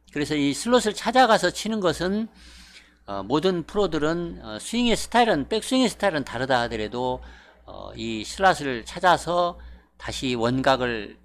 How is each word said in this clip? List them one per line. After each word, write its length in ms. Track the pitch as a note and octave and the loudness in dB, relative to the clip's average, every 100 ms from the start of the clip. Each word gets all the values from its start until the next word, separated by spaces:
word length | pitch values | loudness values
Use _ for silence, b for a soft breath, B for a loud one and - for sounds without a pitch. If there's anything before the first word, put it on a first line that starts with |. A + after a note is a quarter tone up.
| _ | _
그래서 240 | D3 D3 D3+ | -6 -2 0
이 180 | C#3+ | 0
슬롯을 400 | C3+ A#3 B3 G#3+ | 0 2 2 2
찾아가서 580 | G3+ A3 B3+ A#3+ G3+ F3+ | -2 2 4 6 6 4
치는 280 | - G#3 A3 | -2 -4 0
것은, 480 | F3+ D3 F3 G#3 A3 B B B B B B B - | 0 0 0 -2 -4 B B B B B B B -10
어, 180 | G2 | -8
모든 400 | G2 D3 F3+ F3+ | -2 0 2 0
프로들은, 760 | D#3 G#3 G3 D#3 D3+ E3+ E3+ F3+ | -2 -2 0 0 0 -2 -4 -10
어, 160 | A2+ G#2+ | -12 -12
스윙의 360 | - A#3 A#3+ G3+ | -6 -2 0 0
스타일은, 520 | - A#3 A#3 E3 C3 | 2 2 4 2 0
백스윙의 400 | A3 - C4 A#3+ | -4 0 2 2
스타일은 340 | - G3+ D#3 | 2 0 0
다르다 380 | B2 A#2 C3 B2+ | -4 -4 0 2
하더라도, 600 | A#2 A2+ G#2+ A#2+ B2+ B2+ B B B B - | 2 -2 -4 -4 -4 -4 B B B B -20
어, 260 | F#2+ G2 A2 | -18 -16 -10
이 280 | A2+ A2 | -6 -6
슬롯을 640 | G#2 - F#3+ D3 C#3+ A#2+ - | -8 2 4 4 0 -6 -8
찾아서 720 | F3 F#3 E3 D#3+ F3 F3 F3 b b b - | 0 4 4 2 0 0 -4 b b b -14
다시 380 | - - C3+ B2 | -10 -6 -2 0
원각을 840 | A#2 C3 C3 C3 B2 A2+ G#2+ - | 0 2 2 2 0 -4 -8 -16